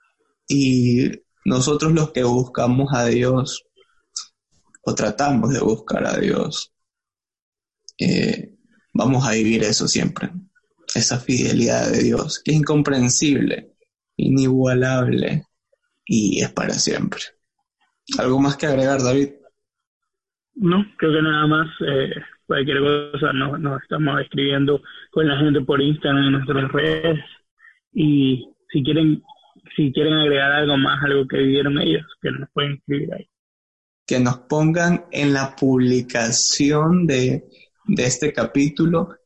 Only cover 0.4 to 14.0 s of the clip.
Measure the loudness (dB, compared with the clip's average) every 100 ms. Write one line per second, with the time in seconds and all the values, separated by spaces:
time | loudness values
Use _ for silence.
0.4 | -4 0 2 2 4 2 0 -4 _ _
1.4 | -2 0 0 0 2 2 2 0 0 0
2.4 | 0 -2 0 2 2 0 2 2 2 2
3.4 | -2 -8 -16 _ _ _ _ -16 -16 _
4.4 | _ _ _ _ -6 -2 -2 -2 0 0
5.4 | 0 0 0 -2 -4 -4 -2 -2 -2 -2
6.4 | -4 -6 -12 _ _ _ _ _ _ _
7.4 | _ _ _ _ -20 -6 -2 0 -2 -4
8.4 | -10 -20 _ _ _ -2 0 0 0 0
9.4 | 0 0 0 0 -2 -2 -2 -4 -8 -10
10.4 | -16 _ _ _ -8 -2 -2 -2 -2 -2
11.4 | 0 0 0 0 0 0 0 0 -4 -6
12.4 | 0 0 2 0 2 2 2 2 0 0
13.4 | 0 -4 -10 _ _ _